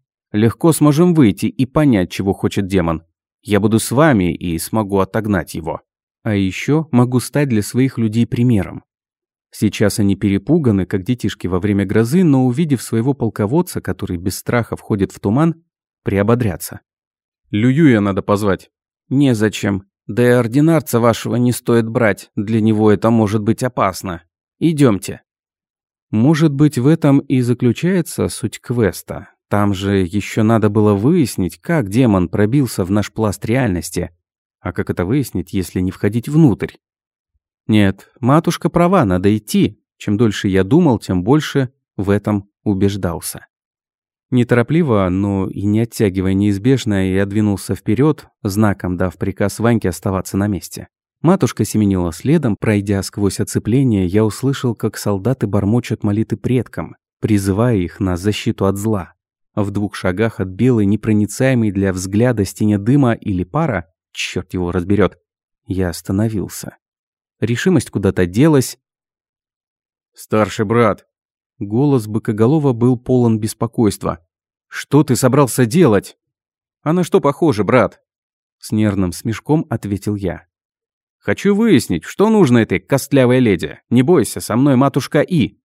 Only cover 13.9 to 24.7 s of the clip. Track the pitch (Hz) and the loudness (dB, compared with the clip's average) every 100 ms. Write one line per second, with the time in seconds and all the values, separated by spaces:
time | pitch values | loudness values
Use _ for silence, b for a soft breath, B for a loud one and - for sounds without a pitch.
13.9 | 87 95 87 92 - - 120 110 90 - | -8 -6 -6 -6 -8 -4 -4 -4 -8 -4
14.9 | 104 92 - 101 120 165 160 _ _ _ | -2 -2 -2 -2 0 0 -2 _ _ _
15.9 | _ - 98 104 120 110 78 - - _ | _ -4 -2 2 0 0 -6 -12 -16 _
16.9 | _ _ _ _ _ - 104 123 135 156 | _ _ _ _ _ -6 0 2 4 4
17.9 | 110 101 95 - 101 104 90 - _ _ | 4 2 -2 0 0 0 -2 -6 _ _
18.9 | _ - 131 139 110 107 - 104 98 - | _ -4 0 2 2 0 0 -2 -2 -6
19.9 | _ - 107 123 123 117 135 156 160 - | _ -8 0 2 2 2 2 2 2 0
20.9 | 117 117 110 117 117 123 117 - 117 113 | 0 2 0 -2 0 0 0 0 0 0
21.9 | 120 110 95 - - 104 113 110 107 107 | 0 0 0 -6 -8 -2 0 2 4 4
22.9 | 101 110 117 104 110 104 107 127 135 101 | 4 2 2 2 0 -2 -2 -4 -2 -2
23.9 | - 95 85 _ _ _ - 156 | -2 -10 -12 _ _ _ -4 -2